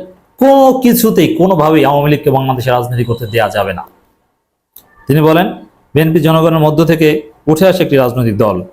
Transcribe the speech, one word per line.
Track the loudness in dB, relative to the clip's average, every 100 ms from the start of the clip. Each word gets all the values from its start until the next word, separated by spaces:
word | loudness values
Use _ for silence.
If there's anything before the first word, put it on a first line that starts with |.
| -10 -20 _ -2
কোনো | 2 4 2 2
কিছুতেই, | 0 2 0 2 0 0
কোনোভাবেই | 0 0 2 2 2
আওয়ামী | 0 0
লীগকে | 0 0
বাংলাদেশে | -2 -2 -4 -2
রাজনীতি | -2 -2 -4
করতে | -4 -6 -6
দেয়া | -4 -2
যাবে | -2 -6
না। | -6 -12 _ _ _ _ _ _ _ _ -20 _ _ -2
তিনি | 0
বলেন, | 2 2 0 -6 -20 _ _
বিএনপি | -2 0 0
জনগণের | 0 2 2 2
মধ্য | 0 0 0
থেকে | 2 0 0 -6 _ 0
উঠে | 2 2
আসে | 2
একটি | 0 0
রাজনৈতিক | 0 -2 -2 0
দল, | -2 -2 -8